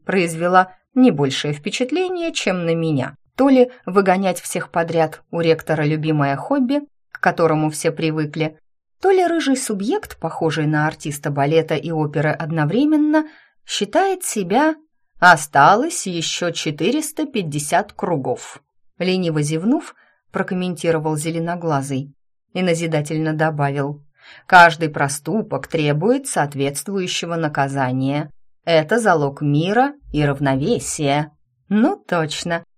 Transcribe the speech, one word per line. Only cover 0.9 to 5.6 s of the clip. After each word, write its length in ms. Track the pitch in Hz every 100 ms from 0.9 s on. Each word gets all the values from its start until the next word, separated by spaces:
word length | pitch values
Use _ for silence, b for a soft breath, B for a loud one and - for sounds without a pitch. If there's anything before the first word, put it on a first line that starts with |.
не 160 | 254 254
большее 440 | 151 139 135 147
впечатление, 800 | 147 - - 254 320 370 359 330
чем 320 | 330 - 185
на 100 | 165
меня. 400 | 165 160 147 - - _ -
То 120 | 269
ли 220 | 262 247 B B
выгонять 540 | 190 196 185 190 180
всех 300 | - 180 -
подряд 520 | 175 165 165 160 - -
у 100 | 165
ректора 420 | 165 156